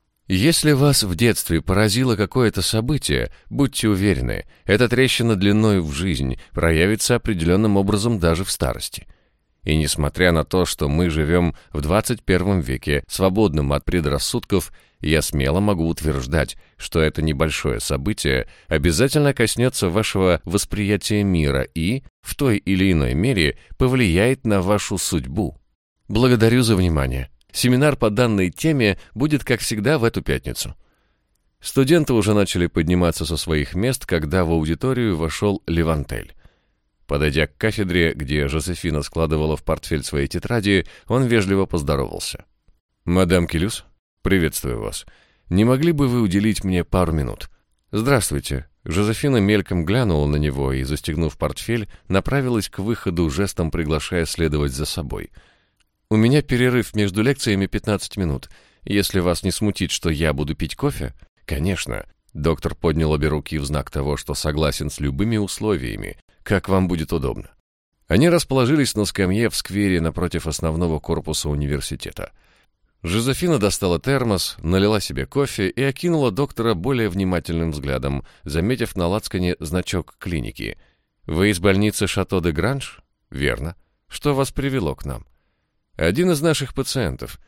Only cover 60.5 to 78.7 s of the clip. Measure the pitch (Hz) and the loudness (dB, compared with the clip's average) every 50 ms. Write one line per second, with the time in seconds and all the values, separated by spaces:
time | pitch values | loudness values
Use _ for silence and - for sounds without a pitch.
60.5 | 78 - - 78 - - - 147 135 - 71 62 - - - - _ _ _ - | -4 -4 -6 -6 -6 -4 -4 -4 -4 -4 -8 -10 -10 -14 -20 -20 _ _ _ -8
61.5 | 76 71 76 98 95 - - - 58 50 50 - _ _ _ _ - 78 71 80 | -6 -2 -2 -2 -2 -4 -6 -8 -8 -10 -10 -14 _ _ _ _ -8 -2 0 0
62.5 | 80 - - - - - - 85 78 80 80 76 78 73 73 78 73 76 71 - | 0 0 -2 -6 -4 -2 -2 0 2 2 2 2 2 2 0 0 -2 -2 -4 -4
63.5 | 78 76 71 67 73 71 69 - - 73 69 73 71 69 - - 73 - - 80 | -6 -4 -4 -4 -4 -4 -4 -4 -6 -4 -2 -2 -4 -4 -4 -6 -6 -4 -4 -2
64.5 | 73 73 78 73 67 - 76 73 - - 69 71 67 67 101 113 117 107 101 95 | 0 0 0 0 0 -2 -6 -6 -6 -4 -4 -4 -2 -2 0 0 0 0 -2 -2
65.5 | - - - 107 101 76 64 58 52 50 50 50 - - _ _ _ _ - - | -4 -4 -2 0 0 0 -2 -6 -8 -8 -10 -12 -14 -16 _ _ _ _ -2 0
66.5 | 107 92 - - 95 95 95 85 90 80 78 - 87 80 67 65 55 50 50 - | 0 0 2 2 2 2 2 2 0 -2 -2 -2 -2 -2 -2 -4 -4 -6 -10 -16
67.5 | _ _ _ _ _ _ _ _ _ _ _ - 80 98 147 175 170 170 - - | _ _ _ _ _ _ _ _ _ _ _ 0 2 4 6 6 4 2 2 2
68.5 | 135 135 123 117 151 151 139 - - 107 104 - - - 98 90 95 110 117 104 | 2 2 4 4 4 2 2 0 0 -2 -2 -2 0 0 0 2 2 2 0 0
69.5 | - - - - 92 101 104 98 92 85 80 80 76 - 90 85 - 82 - 82 | -2 -4 -6 -4 -2 0 2 2 2 2 0 0 -2 -2 -2 -2 -2 -4 -4 -4
70.5 | 73 - - 80 80 82 90 85 80 76 - - 82 80 78 78 78 - - 78 | -4 -2 -2 -2 0 0 0 0 -2 -2 -2 -4 -4 -4 -4 -4 -4 -4 -4 -2
71.5 | 73 73 73 69 73 69 - - 71 65 - - - - 50 - - _ _ _ | -2 -2 -2 -2 -4 -4 -4 -6 -8 -10 -10 -10 -10 -12 -12 -12 -14 _ _ _
72.5 | _ _ _ _ _ _ _ _ _ _ - 82 90 110 117 131 131 - 180 175 | _ _ _ _ _ _ _ _ _ _ -4 -2 -2 0 0 0 0 0 2 2
73.5 | 160 123 98 101 - - 104 92 87 78 - 131 139 135 127 117 101 87 - - | 2 4 2 2 0 0 0 0 0 0 0 0 0 0 2 0 0 0 -2 -4
74.5 | - - - 80 90 95 98 104 110 101 - - 69 64 67 - - 139 143 131 | -8 -6 -2 2 2 4 4 4 2 2 -2 -4 -6 -6 -6 -4 -2 -2 -2 -2
75.5 | - - 101 92 - - 135 139 131 - - 175 170 156 139 120 98 107 143 - | -2 -2 -2 -2 -2 -2 -2 -2 -2 -2 -2 0 0 2 0 0 0 0 -2 -4
76.5 | - - 113 117 107 82 87 127 139 120 110 101 85 98 95 92 90 85 - - | -4 -2 0 0 0 0 0 -2 0 0 0 0 0 0 0 0 0 0 -2 -2
77.5 | 82 82 82 82 76 73 67 69 67 65 64 69 69 69 - - - _ - - | -2 -2 -2 -2 -4 -4 -4 -4 -4 -2 -2 -4 -4 -4 -6 -10 -16 _ -10 -6
78.5 | 71 82 85 107 | -4 -2 0 0